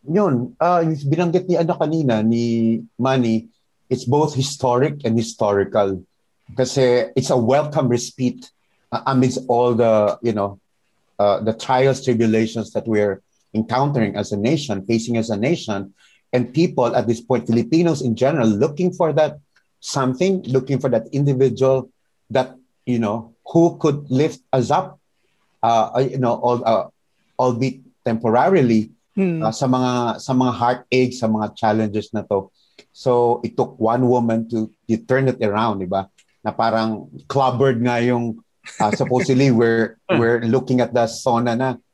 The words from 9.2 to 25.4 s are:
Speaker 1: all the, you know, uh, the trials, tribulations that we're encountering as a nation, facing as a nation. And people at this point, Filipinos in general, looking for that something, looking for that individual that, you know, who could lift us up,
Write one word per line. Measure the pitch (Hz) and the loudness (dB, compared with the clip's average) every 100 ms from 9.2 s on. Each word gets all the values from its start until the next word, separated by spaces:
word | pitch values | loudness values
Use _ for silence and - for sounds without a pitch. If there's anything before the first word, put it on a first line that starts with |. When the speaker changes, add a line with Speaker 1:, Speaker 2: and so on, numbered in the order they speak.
| 127 127 | 2 0
Speaker 1:
all | - 120 123 113 | -2 2 2 4
the, | 117 110 104 - | 4 4 2 0
you | 120 | -4
know, | 107 101 98 _ _ _ _ _ _ | -2 -4 -6 _ _ _ _ _ _
uh, | 104 98 | 2 2
the | 107 | -2
trials, | 113 - 127 135 131 | -4 -2 2 2 0
tribulations | - 120 113 110 110 117 104 | -2 0 2 2 0 -4 -6
that | 113 113 | -8 -2
we're | 107 104 98 _ _ _ | 0 0 -2 _ _ _
encountering | 110 110 123 143 143 107 98 | -4 -2 0 0 0 -2 -2
as | 104 | -6
a | 101 | -2
nation, | 110 156 - 98 95 | 0 0 -2 -8 -2
facing | 117 117 117 | -2 0 -4
as | 110 | -4
a | 104 | -4
nation. | 123 170 - 101 98 _ _ _ _ | -2 -4 -4 -8 -8 _ _ _ _
And | 123 120 | -4 -2
people | 151 170 139 120 - | 0 0 2 0 0
at | |
this | 110 117 | 0 -4
point, | - 123 | -2 -4
Filipinos | 113 117 117 160 170 147 | 0 -2 2 2 2 0
in | 143 110 | -2 0
general, | 127 156 113 | 0 2 0
looking | 101 131 147 180 180 | 2 0 0 -4 0
for | 170 | -2
that | 151 151 147 _ _ _ _ | 2 0 -2 _ _ _ _
something, | - 143 127 127 185 190 147 | -8 -2 -2 0 0 0 0
looking | 131 131 135 | -2 0 -2
for | 135 | 0
that | 113 - | -2 -2
individual | 135 143 127 131 - 131 135 127 _ _ _ _ | -2 0 2 0 2 2 2 -2 _ _ _ _
that, | 120 131 - _ _ - | -2 -2 -8 _ _ -4
you | 123 | -2
know, | 110 110 110 _ - | 0 -4 -8 _ -2
who | 165 170 165 | 2 2 2
could | 160 143 - | -2 -2 -2
lift | 131 156 - _ | 0 0 -2 _
us | 131 117 | -2 0
up, | 151 185 - _ _ _ _ | 0 -2 -14 _ _ _ _